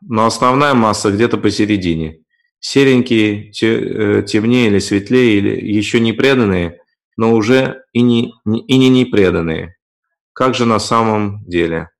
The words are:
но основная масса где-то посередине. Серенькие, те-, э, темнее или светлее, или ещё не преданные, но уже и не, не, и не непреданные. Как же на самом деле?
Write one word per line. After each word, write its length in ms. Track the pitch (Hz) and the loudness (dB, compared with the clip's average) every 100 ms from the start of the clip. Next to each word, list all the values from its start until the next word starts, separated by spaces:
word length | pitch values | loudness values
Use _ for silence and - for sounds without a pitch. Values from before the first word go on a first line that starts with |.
но 240 | - 110 113 | -6 0 0
основная 480 | - 127 135 147 | 0 0 2 2
масса 380 | 127 110 104 107 | 2 2 0 0
где-то 260 | 101 117 110 | 0 0 0
посередине. 840 | 110 - 107 104 90 80 80 - _ _ _ _ | -2 0 0 -2 -2 -4 -6 -12 _ _ _ _
Серенькие, 920 | - 135 139 127 117 113 107 104 104 | -2 2 4 2 2 0 0 -2 -10
те-, 300 | - 113 113 | -4 -2 -2
э, 420 | 95 95 104 104 | -4 -4 0 0
темнее 420 | 101 110 113 123 113 | 0 -2 0 2 2
или 100 | 101 | 0
светлее, 580 | - 101 101 127 123 101 | 0 -4 0 2 2 2
или 400 | 101 - - 104 | 0 -4 -4 -4
ещё 220 | 104 120 | -2 0
не 120 | 113 | 0
преданные, 680 | 113 135 131 104 92 85 - _ _ _ - | 0 0 2 2 0 -4 -8 _ _ _ -4
но 160 | 113 | 0
уже 500 | 113 107 131 131 - _ | 2 2 2 0 -6 _
и 80 | 120 | 0
не, 320 | 123 117 - - 107 | 2 2 -2 -6 -4
не, 160 | 113 - | -4 0
и 120 | 131 | 2
не 120 | 131 | 4
непреданные. 840 | 127 123 104 92 85 82 80 87 - _ _ _ _ _ | 4 2 2 2 0 -4 -6 -10 -16 _ _ _ _ _
Как 220 | - 131 120 | -4 -2 0
же 100 | 117 | 0
на 140 | 107 | 0
самом 640 | - 117 113 107 104 104 101 | 0 0 0 -2 -4 -8 -6
деле? 460 | 87 82 82 78 _ | -2 -2 -4 -10 _